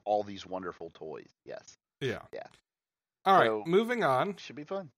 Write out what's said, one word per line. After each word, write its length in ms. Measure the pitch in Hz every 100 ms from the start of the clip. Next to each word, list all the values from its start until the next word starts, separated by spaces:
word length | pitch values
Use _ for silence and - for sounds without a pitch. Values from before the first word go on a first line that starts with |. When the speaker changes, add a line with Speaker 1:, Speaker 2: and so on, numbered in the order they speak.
Speaker 1:
All 180 | - 104
These 200 | 101 98
Wonderful 460 | 90 92 90 - 85
Toys. 380 | - 80 65 - _ -
Yes. 280 | - - - _ _
Speaker 2:
Yeah. 180 | 135 101 -
Speaker 1:
Yeah. 100 | - - - _ _ _ _ _ _
Speaker 2:
All 140 | - 190
right, 80 | 123
Speaker 1:
So, 160 | 110 107
Speaker 2:
moving 380 | 185 226 240
on. 320 | 165 131 175 190
Speaker 1:
should 200 | - 131
be 80 |
fun. 260 | 151 294 165